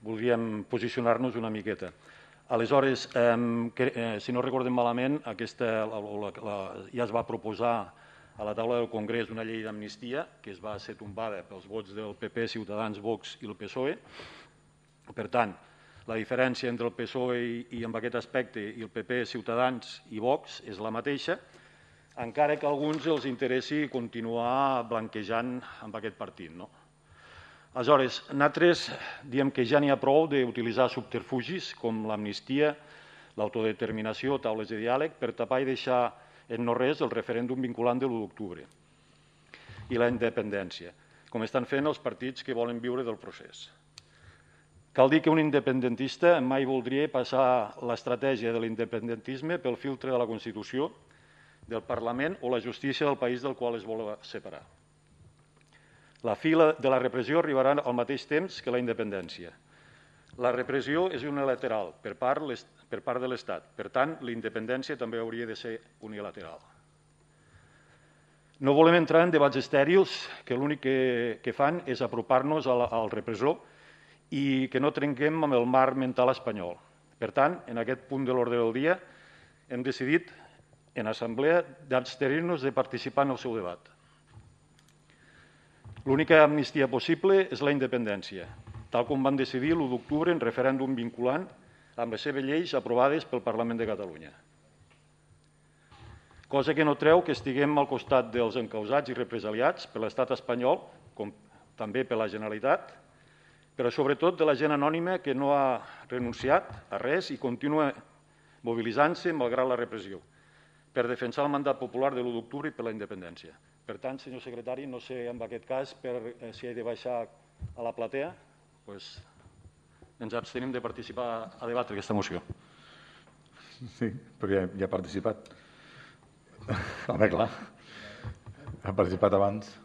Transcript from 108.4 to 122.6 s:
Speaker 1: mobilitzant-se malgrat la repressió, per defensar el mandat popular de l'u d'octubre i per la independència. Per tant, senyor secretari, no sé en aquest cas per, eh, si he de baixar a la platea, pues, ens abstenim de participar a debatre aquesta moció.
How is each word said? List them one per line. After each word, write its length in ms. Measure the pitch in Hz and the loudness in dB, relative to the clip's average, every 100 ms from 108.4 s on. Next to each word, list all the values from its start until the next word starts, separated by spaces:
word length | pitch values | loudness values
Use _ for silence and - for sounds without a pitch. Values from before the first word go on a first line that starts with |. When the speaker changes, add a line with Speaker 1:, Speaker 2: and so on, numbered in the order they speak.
| _ _ | _ _
Speaker 1:
mobilitzant-se 720 | 117 117 113 113 147 170 175 | -4 -2 0 4 4 4 -2
malgrat 340 | 160 123 123 131 | 0 0 2 2
la 140 | 123 | 0
repressió, 400 | 117 113 95 92 _ _ _ _ _ _ _ 131 | -2 -6 -10 -14 _ _ _ _ _ _ _ -2
per 140 | 120 | 0
defensar 340 | 123 123 117 | 0 -2 0
el 80 | 143 | 0
mandat 240 | 143 143 135 | 2 0 -2
popular 320 | 123 120 135 123 | -2 0 0 0
de 60 | |
l'u 80 | 123 | -2
d'octubre 380 | 117 113 143 151 | -4 -6 -8 -8
i 60 | - | -6
per 100 | 113 | -6
la 80 | |
independència. 580 | 110 101 98 87 85 82 - _ _ - | -6 -8 -10 -12 -16 -20 -20 _ _ -14
Per 120 | 107 | -10
tant, 140 | 131 135 | -8 -8
senyor 220 | 143 127 | -12 -14
secretari, 460 | 131 120 117 127 139 | -12 -10 -8 -8 -8
no 140 | 123 | -12
sé 220 | - 127 120 | -10 -8 -8
en 120 | 120 | -8
aquest 220 | 113 117 - | -8 -10 -4
cas 240 | 131 135 - | -4 -4 -8
per, 120 | 131 123 113 120 | -8 -6 -8 -12
eh, 140 | 117 - | -16 -12
si 100 | 123 | -10
he 80 | |
de 120 | 117 113 | -6 -6
baixar 300 | 113 127 120 113 | -6 -4 -6 -6
a 560 | - _ _ - - | -14 _ _ -12 -6
la 80 | 117 | -6
platea, 380 | 117 113 135 156 180 _ _ _ _ - | -4 -4 -4 -4 -8 _ _ _ _ -16
pues, 240 | 101 - - - _ - - - _ _ _ - _ | -16 -14 -18 -20 _ -20 -20 -20 _ _ _ -20 _
ens 100 | 113 | -6
abstenim 380 | 117 113 127 131 | -6 -4 -6 -4
de 100 | 123 | -4
participar 460 | 117 113 107 117 120 113 110 - | -6 -10 -10 -6 -4 -6 -8 -10
a 80 | 117 | -4
debatre 260 | 120 117 | -2 -2
aquesta 220 | 101 - 107 | -6 -2 0
moció. 260 | - 87 - - | 0 -6 -8 -16